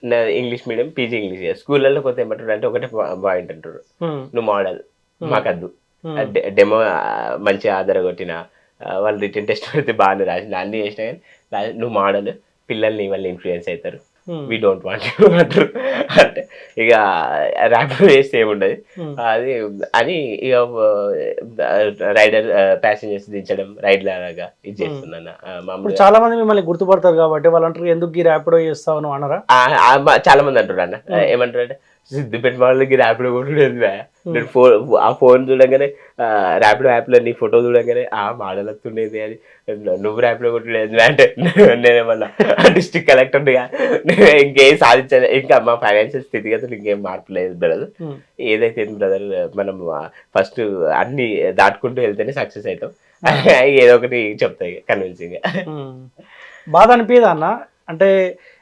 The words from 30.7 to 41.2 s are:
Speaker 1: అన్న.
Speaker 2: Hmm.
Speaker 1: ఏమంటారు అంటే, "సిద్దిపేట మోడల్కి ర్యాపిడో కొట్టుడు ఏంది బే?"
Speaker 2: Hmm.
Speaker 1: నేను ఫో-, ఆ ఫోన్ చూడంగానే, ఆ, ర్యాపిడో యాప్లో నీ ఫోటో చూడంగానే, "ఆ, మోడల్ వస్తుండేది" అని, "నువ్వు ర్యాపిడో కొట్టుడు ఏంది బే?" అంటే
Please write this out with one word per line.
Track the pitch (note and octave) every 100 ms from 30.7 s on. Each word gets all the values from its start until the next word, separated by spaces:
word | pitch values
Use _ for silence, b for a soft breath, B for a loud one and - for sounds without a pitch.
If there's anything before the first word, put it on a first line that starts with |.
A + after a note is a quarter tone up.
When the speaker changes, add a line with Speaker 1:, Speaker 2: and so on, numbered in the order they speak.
| F#2
Speaker 1:
అన్న. | F2+ G#2
Speaker 2:
Hmm. | - G2+
Speaker 1:
ఏమంటారు | F#2+ A#2+ B2 A#2+
అంటే, | B2 C#3 _ _ _
"సిద్దిపేట | C3+ B2 A#2 B2+ B2
మోడల్కి | B2+ C3 C3+ B2+
ర్యాపిడో | A#2 A#2 B2
కొట్టుడు | B2 C3+ D3+
ఏంది | C3 A#2+
బే?" | G#2+ G2+ - _ F3
Speaker 2:
Hmm. |
Speaker 1:
నేను | A#2+ A#2
ఫో-, | B2+ B2+ G#2+ B2 A2
ఆ | A2
ఫోన్ | C3 B2+ B2+ C3
చూడంగానే, | C3 C3 C3+ C#3+ B B -
ఆ, | A#2 G#2+ F#2 F2+
ర్యాపిడో | G#2+ G#2+ C3
యాప్లో | A#2 - B2
నీ | A#2+
ఫోటో | A#2 A2 A#2+ A#2+
చూడంగానే, | A#2+ A#2 A#2+ B2
"ఆ, | G#2+ G#2
మోడల్ | A#2+ G2 F#2+ G#2
వస్తుండేది" | G#2+ A#2+ A2 A2 G#2+
అని, | G#2+ A2+ b b - G#2+ G#2 F#2+
"నువ్వు | G#2 A2
ర్యాపిడో | A#2+ A2+ A#2+
కొట్టుడు | A#2 A2+ A2+
ఏంది | G#2+ A2+
బే?" |
అంటే | A#2 C#3+